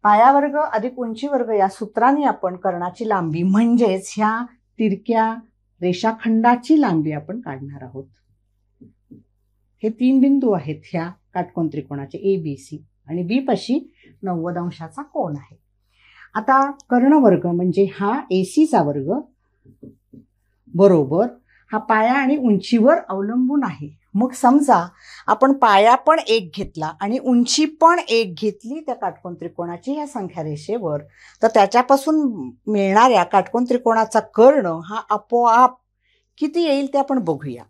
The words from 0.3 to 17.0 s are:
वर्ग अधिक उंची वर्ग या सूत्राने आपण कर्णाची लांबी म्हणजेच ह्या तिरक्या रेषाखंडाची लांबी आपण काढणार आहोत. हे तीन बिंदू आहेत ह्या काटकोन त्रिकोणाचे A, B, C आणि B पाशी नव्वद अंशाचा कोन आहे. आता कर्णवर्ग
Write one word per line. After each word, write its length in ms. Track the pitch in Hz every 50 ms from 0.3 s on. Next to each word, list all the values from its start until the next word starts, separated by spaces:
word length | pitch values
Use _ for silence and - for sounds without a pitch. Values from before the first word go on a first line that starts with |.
वर्ग 240 | 277 285 277 285 277
अधिक 420 | 302 311 - - 214 208 254 254 254
उंची 300 | 247 226 220 226 262 294
वर्ग 220 | 285 247 240 220
या 180 | 220 202 190 190
सूत्राने 560 | 196 - 220 202 _ 226 233 254 277 294 294
आपण 320 | 247 208 - - 180 180
कर्णाची 520 | 180 - 196 180 175 175 180 180 - 233 220
लांबी 340 | 208 185 170 160 151 170
म्हणजेच 720 | 175 190 190 214 233 233 240 233 240 208 185 185 185 - -
ह्या 280 | 208 214 214 220 226 247 240 _ _ _ _ _ -
तिरक्या 560 | 220 214 196 190 _ - 226 220 220 226 226 240 - _ _ _ _ _ _ _
रेषाखंडाची 1000 | 175 180 180 180 - 220 226 226 - 233 220 226 226 240 247 240 - - 320 302
लांबी 320 | 285 214 170 160 151 156
आपण 280 | 151 147 147 - 196 247
काढणार 420 | - - 135 131 139 139 143 143
आहोत. 220 | 131 123 127 135 135 _ _ _ _ _ _ _ _ _ _ _ _ _ _ _ - - _ _ _ _ - - _ _ _ _ _ _ _ _ _ _ _ _
हे 60 | - 220
तीन 320 | 220 _ 247 254 269 269
बिंदू 300 | 262 277 277 277 254 233
आहेत 300 | 196 170 135 151 147 - _
ह्या 260 | - - 170 165 175 180 _ _ _ _
काटकोन 340 | 180 175 - _ - 165 151
त्रिकोणाचे 500 | 147 156 - - 143 139 139 135 - -
A, 220 | - 196 196 185 156
B, 100 | 151 139 135
C 160 | - - 151 151 _ _ _ _ _ -
आणि 140 | 160 175
B 220 | 175 170 226 262 269
पाशी 460 | 269 233 - - - 254 330 - - _ _ _ - _ _
नव्वद 360 | - 185 175 165 165 175 170 175
अंशाचा 440 | 175 175 - - 165 160 - 269
कोन 340 | 294 294 _ 311 233 165 147
आहे. 200 | 143 139 _ - _ _ _ _ _ _ _ _ _ _ _ _ - - _ _
आता 360 | 214 220 - 262 269 269 285
कर्णवर्ग 760 | 285 _ _ _ 247 247